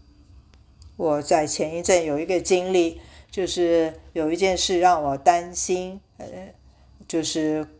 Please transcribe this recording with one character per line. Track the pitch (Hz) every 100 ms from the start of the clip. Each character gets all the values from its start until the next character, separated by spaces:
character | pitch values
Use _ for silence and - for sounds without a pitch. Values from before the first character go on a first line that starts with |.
| - _ - - - - _ _ - -
我 | 170 147
在 | 143 170 151
前 | - 156 165
一 |
阵 | 175 185 160
有 | 143
一 | 170
个 | 185
经 | 170 180 185 185
历， | 165 - - - -
就 | - 175
是 | 180 175 170 160 156 -
有 | 175 156
一 | 175
件 | 190 180
事 | - 180
让 | 180 170
我 | 147 139
担 | - 175 175 180
心， | - 180 185 190 _ -
呃， | - 185 190 - _ _ _ _ -
就 | 165
是 | 156 170 156 156 151 -